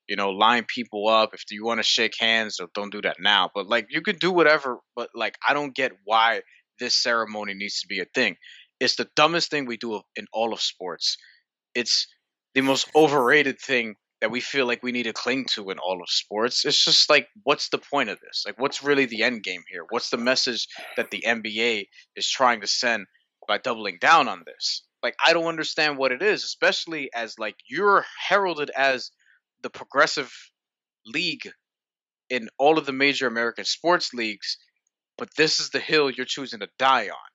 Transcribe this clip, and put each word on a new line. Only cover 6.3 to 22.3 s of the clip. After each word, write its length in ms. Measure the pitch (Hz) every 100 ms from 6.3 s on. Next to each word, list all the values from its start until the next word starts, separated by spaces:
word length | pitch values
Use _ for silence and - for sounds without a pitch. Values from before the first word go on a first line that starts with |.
| 104 - _ _ _
this 160 | 120 -
ceremony 520 | 123 117 110 107 101
needs 260 | 98 101 -
to 60 | -
be 140 | 98
a 60 | 90
thing. 220 | 131 113 - - - - _
It's 180 | 123 -
the 120 | 117 -
dumbest 340 | 151 170 -
thing 140 | 151
we 140 | 127 113
do 240 | 120 107 - -
in 100 | 104
all 180 | 110 113
of 80 | 104
sports. 560 | - - 90 80 - - - _ _ _ _
It's 340 | 123 117 - - _ _ _ _
the 60 | 135
most 280 | 135 135 -
overrated 640 | 156 156 143 120 151 139 117
thing 360 | - 127 113 101 _ _
that 100 | 110
we 100 | 120
feel 260 | - 139 123
like 160 | 120
we 100 | 123
need 120 | 123
to 80 | 113
cling 320 | 104 120 131 123
to 160 | - 98
in 80 | 95
all 220 | 90 92
of 80 | 87
sports. 560 | - - 104 120 -
It's 200 | 147 143
just 260 | - 151 -
like, 160 | 147 - _
what's 260 | 131 147 -
the 80 | 135
point 320 | - 143 113
of 80 | 87
this? 240 | - - 101
Like, 140 | 107
what's 220 | 135 -
really 240 | 139 139 127
the 160 | 110
end 200 | 117 117
game 200 | 95 90 -
here? 160 | 90 80
What's 200 | 117 -
the 80 | 120
message 500 | 120 131 - 110 - - - -
that 140 | 113
the 140 | 101
N 160 | 110 117
B 200 | 107 107
A 260 | 117 110 98 - -
is 140 | -
trying 320 | -